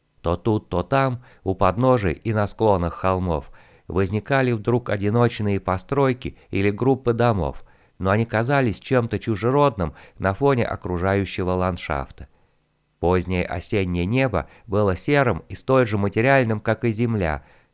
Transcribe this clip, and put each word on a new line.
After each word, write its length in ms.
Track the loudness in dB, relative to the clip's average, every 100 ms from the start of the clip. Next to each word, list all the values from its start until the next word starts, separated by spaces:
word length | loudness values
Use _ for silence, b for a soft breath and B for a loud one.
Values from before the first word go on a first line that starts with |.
| _ _
То 140 | -4 -2
тут, 320 | 0 -2 -2
то 120 | -4
там, 420 | -2 0 0 -4 b b
у 100 | -6
подножий 600 | 0 0 2 4 4 2
и 200 | -2 -2
на 140 | -2 -2
склонах 480 | 0 2 4 0 -2
холмов, 560 | -2 0 0 -2 -6 b b b b
возникали 680 | -2 0 -2 -2 0 0
вдруг 360 | -2 0 -2 0
одиночные 720 | -2 0 2 2 0 -2 -2
постройки 760 | -2 -4 -2 0 0 0 -6 -12 b
или 220 | -2 0
группы 420 | 0 0 0 0
домов, 500 | 2 2 2 -2 -6 -14 b b -4
но 100 | 0
они 160 | 2 2
казались 540 | -2 0 2 0 -2
чем-то 400 | 0 0 0 -4
чужеродным 720 | -4 -2 0 2 2 2 -4 -6 B B
на 160 | -2
фоне 320 | 0 2 2 0
окружающего 840 | -4 -4 -2 0 0 0 -4 -2
ландшафта. 760 | 0 0 -2 -4 -6 -6 -12 -20 _ _ _ _ _ _ -4
Позднее 460 | 0 2 0 -2 -2
осеннее 600 | -6 -2 -2 0 0 0
небо 420 | 0 0 -2 -4 B B
было 300 | 0 2 0
серым 480 | 2 2 2 0 -6
и 60 |
столь 320 | -8 0 2 2
же 140 | 0
материальным, 600 | 0 2 4 4 2 -2
как 260 | -2 -2 0
и 60 |
земля, 540 | 0 0 0 -2 -4 b b b